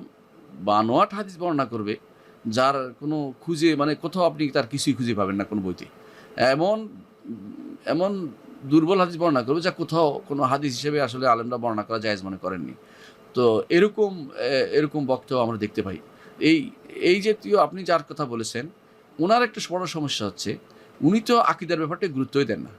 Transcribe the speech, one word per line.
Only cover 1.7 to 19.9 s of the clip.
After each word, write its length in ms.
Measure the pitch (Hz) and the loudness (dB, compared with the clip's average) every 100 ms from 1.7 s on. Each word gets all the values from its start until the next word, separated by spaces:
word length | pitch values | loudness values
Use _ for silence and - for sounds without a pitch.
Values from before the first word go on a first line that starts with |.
| 113 104 - - - - - 117 | -4 -6 -6 -10 -20 -20 -12 -4
যার 460 | 110 131 139 127 117 | 2 2 0 -6 -8
কোনো 320 | 143 151 143 123 | -6 -4 -6 -8
খুঁজে, 360 | - 160 165 147 | -6 2 2 4
মানে, 180 | 147 | 0
কোথাও 300 | 147 165 185 | -2 -4 0
আপনি 240 | 170 151 151 | 0 0 0
তার 180 | 143 117 | 0 -2
কিছুই 280 | 139 - | -2 0
খুঁজে 200 | 120 120 | 0 0
পাবেন 220 | 104 95 98 | 0 0 0
না 80 | |
কোনো 180 | 98 107 | -2 -4
বইতে। 220 | 92 87 - - - - - - | -4 -6 -12 -20 -20 -20 -14 0
এমন, 520 | 123 139 180 220 214 180 - _ - 117 101 - - - | 2 4 2 0 -4 -16 -20 _ -16 -14 -14 -16 -16 -10
এমন 440 | - 147 190 202 160 110 - - | -4 0 0 -2 -8 -12 -20 -16
দুর্বল 360 | 135 151 160 196 | 2 4 6 4
হাদিস 160 | 180 165 | 2 2
বর্ণনা 260 | 170 135 | 2 2
করবে, 180 | 117 160 | 2 0
যা 100 | 175 | 0
কোথাও 500 | 175 156 165 156 139 - | -4 -2 2 2 2 -4
কোনো 140 | 143 | -2
হাদিস 340 | 131 139 147 120 | 0 0 -2 -4
হিসেবে 240 | 147 147 | -2 0
আসলে 280 | 127 127 131 | -2 0 2
আলেমরা 280 | 117 117 123 | 2 0 -4
বর্ণনা 260 | 117 107 | -2 -2
করা 160 | 104 110 | -4 -2
জায়েজ 260 | 107 101 | -2 -2
মনে 120 | 95 95 | -4 -6
করেননি। 360 | 90 92 65 65 - - - - - | -6 -6 -8 -12 -20 -20 -20 -20 -6
তো 280 | 127 120 110 - | 2 4 4 4
এরকম, 600 | 170 208 208 208 185 135 - | 4 4 4 0 -2 -10 -6
এ-, 280 | 120 135 110 | 0 0 2
এরকম 360 | 120 151 151 131 | 2 2 0 -2
বক্তাও 340 | 123 - 131 | -2 0 0
আমরা 180 | 117 110 | 0 -2
দেখতে 240 | 104 - | -4 -4
পাই। 140 | 98 82 - - - - | -6 -8 -14 -20 -20 0
এই, 300 | 143 160 - - - | 2 2 0 -12 -18
এই 260 | - 160 196 | -2 2 2
জাতীয় 380 | 208 208 196 202 | 2 -2 0 2
আপনি 260 | 151 185 | 2 0
যার 160 | 185 170 147 | 0 0 -2
কথা 160 | 151 | -8
বলেছেন, 440 | 139 117 110 117 156 - _ _ _ - | -6 -6 -6 -8 -10 -16 _ _ _ -4
ওনার 240 | 170 233 | 2 4
একটা 180 | 240 226 - | 2 -2 -6
বড় 160 | 175 | -6
সমস্যা 400 | 175 | -4